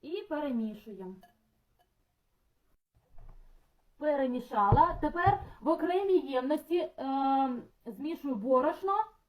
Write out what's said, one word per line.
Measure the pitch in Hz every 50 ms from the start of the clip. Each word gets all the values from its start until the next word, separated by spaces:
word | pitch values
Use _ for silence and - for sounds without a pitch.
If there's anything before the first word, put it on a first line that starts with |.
І | - 277 330 415 - -
перемішуємо. | 320 294 302 285 254 233 220 220 208 208 - 226 208 185 190 185 190 185 - _ _ _ _ _ _ _ _ _ _ _ _ _ _ _ _ _ _ _ _ _ _ _ _ _ _ _ _ _ _ _ _ _ _ _ _ _ - - - - - - - - - - _ _ _ _ _ _ _ _
Перемішала. | 285 302 294 277 269 254 247 247 240 - - 220 202 202 - 269 320 339 330 -
Тепер | - 294 - 349 370 392 403 - - - - -
в | 214 277
окремій | 330 320 - 359 359 381 403 392 381 339
ємності, | 277 277 277 254 254 269 302 311 - - 339 349
е, | 330 - - - 262 269 269 269 277 269 269 269 269 269 247 240 - - _ _ _
змішую | 233 214 190 277 311 339 330 - 285 254
борошно. | 208 196 254 262 254 262 302 330 - - 392 403 427 440 - _ _ _